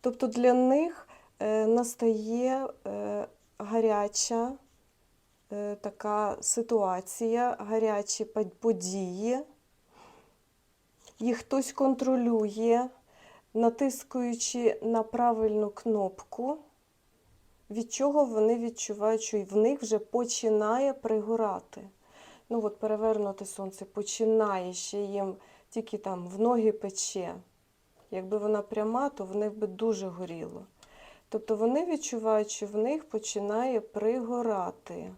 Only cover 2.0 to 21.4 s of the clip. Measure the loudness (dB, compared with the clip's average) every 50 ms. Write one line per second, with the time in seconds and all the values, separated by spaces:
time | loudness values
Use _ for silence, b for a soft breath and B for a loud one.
2 | 2 2 2 2 -2 -2 -2 0 0 0 0 0 -4 -6 -10 -10 _ -8 -8 -6
3 | -4 -4 -4 -4 -6 -8 _ _ _ _ _ _ -8 -2 0 2 4 4 4 2
4 | 0 0 0 -2 -2 0 0 0 0 -2 -4 -10 _ _ _ _ _ _ _ _
5 | _ _ _ _ _ _ _ _ _ _ -8 -6 -6 -6 -8 -8 -8 -10 -10 -6
6 | -4 -2 0 0 0 0 -2 -2 -2 -2 0 0 0 2 2 2 4 4 0 -2
7 | -4 -8 -6 -2 0 0 2 2 2 0 0 -4 -4 0 0 2 2 2 2 0
8 | -2 -2 -4 -4 -4 -4 -2 -2 -2 -2 -4 _ 2 2 2 2 0 -4 -4 -2
9 | -4 -4 -4 -2 0 0 0 0 -2 -8 -16 _ _ _ _ _ _ B B B
10 | B B B B B B B B _ _ _ _ _ _ _ _ _ _ _ _
11 | _ -20 _ _ -2 -2 -2 -2 -2 _ 0 0 0 -2 -2 0 2 2 2 2
12 | 2 2 2 2 2 2 2 2 0 0 -2 0 4 4 4 4 4 -2 -6 -16
13 | _ B B B B B B B B _ _ 2 2 2 4 2 0 0 0 -4
14 | -12 _ -6 -4 -2 -2 -2 -4 -4 -4 -4 2 2 2 2 2 -2 0 0 0
15 | 0 0 0 2 2 4 4 4 2 2 2 2 0 -2 -4 -6 -2 0 2 2
16 | 2 0 -2 -8 -16 _ -10 -6 -4 -4 -4 -6 -8 -20 _ _ _ _ _ _
17 | _ _ _ _ _ _ _ _ _ _ _ _ _ _ -6 -6 -6 -6 -4 0
18 | 0 2 4 4 4 4 4 4 4 4 4 2 0 -4 -4 -6 -6 -6 -4 0
19 | 2 2 2 2 0 -2 -2 -2 -2 2 4 4 6 6 4 2 0 0 0 0
20 | 0 0 0 0 0 0 -2 -2 2 4 4 4 4 4 2 4 2 2 0 0
21 | -2 0 0 0 0 0 0 0